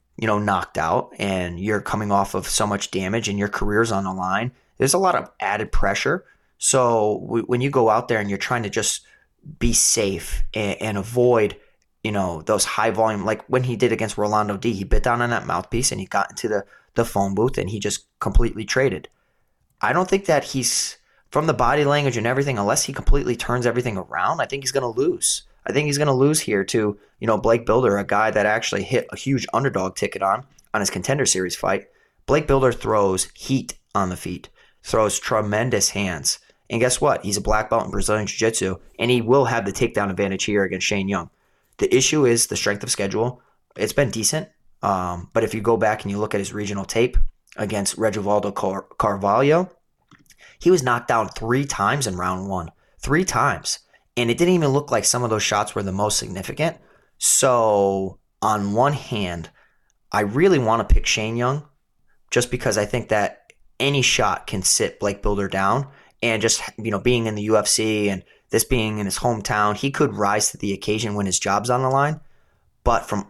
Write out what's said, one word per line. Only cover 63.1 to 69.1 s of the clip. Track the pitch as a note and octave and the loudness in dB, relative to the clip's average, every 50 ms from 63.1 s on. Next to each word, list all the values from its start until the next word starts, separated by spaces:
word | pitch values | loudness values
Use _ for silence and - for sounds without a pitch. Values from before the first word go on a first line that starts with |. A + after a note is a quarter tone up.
| A2 G#2 G2+ - - - _ _ - _ _ _ _ - | 0 0 0 0 -4 -8 _ _ -20 _ _ _ _ -2
any | B2+ C#3+ C#3+ C3+ | -2 0 2 2
shot | A#2+ - - - A2+ G2+ F2 - - | 2 2 2 2 2 2 0 -2 -6
can | - - F#2+ | -6 -6 -4
sit | F#2 - - - G#2+ - - - | -2 0 0 0 0 -2 -2 -2
Blake | G#2 G2+ G2 - | -4 -4 -2 -2
Bilder | - G#2+ G#2 G2+ G2 | -2 -2 0 0 -2
down. | F#2 G2 F#2+ F#2+ G2 A2+ C3+ C#3 - - - - _ _ _ | -2 0 0 2 2 2 0 -2 -6 -12 -20 -20 _ _ _
And | A2 A#2 A2+ G#2+ | -2 0 0 2
just, | G#2+ A2+ - - - - - | 2 0 0 0 -4 -8 -10
you | - G#2+ A2+ | -8 -6 -4
know, | G#2 G2 | -4 0
being | - B2 B2 A#2 A2+ | 2 2 2 2 0
in | A2 G#2 | -2 -4
the | G#2 | -4
U | G#2 G#2+ A2 | 0 2 2
F | G#2 G2+ | 2 2
C | - - - A2 A2 G#2+ G#2+ G#2 | 2 0 0 0 0 0 0 0
and | G2+ F#2+ F#2 - _ _ _ _ - | 0 -2 -4 -6 _ _ _ _ -2
this | - A2+ - | 0 0 0
being | - C3 A#2 A2 A2 G#2+ G#2 | 2 0 0 0 0 -2 -4
in | G2+ | -4
his | F#2+ | -4